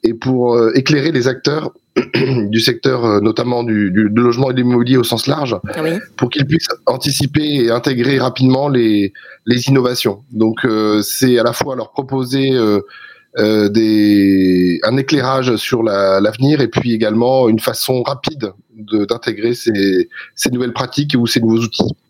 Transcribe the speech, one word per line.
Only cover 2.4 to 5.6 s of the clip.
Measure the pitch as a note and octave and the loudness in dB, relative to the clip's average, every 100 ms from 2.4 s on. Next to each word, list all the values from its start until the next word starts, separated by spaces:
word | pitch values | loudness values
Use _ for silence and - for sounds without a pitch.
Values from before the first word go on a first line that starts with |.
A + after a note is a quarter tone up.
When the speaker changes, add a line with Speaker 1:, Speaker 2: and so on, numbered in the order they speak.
| G2+ A2 | 0 0
Speaker 1:
secteur, | A2 A2+ C3+ B2+ A#2 | -2 -2 -2 0 0
euh, | G#2 | 2
notamment | G#2+ A2 B2 A#2+ | 0 0 -2 -2
du, | A2+ G#2+ G2+ | -2 0 0
du, | F#2 G#2+ | 0 2
du | A2 | 2
logement | A#2+ A#2 C3+ | 2 2 0
et | |
de | B2+ | 0
l'immobilier | B2 A#2+ A#2 C3 | 2 2 2 2
au | A#2 | 2
sens | A#2 - | -2 -2
large, | D3+ C3+ G#2 | -2 -2 -4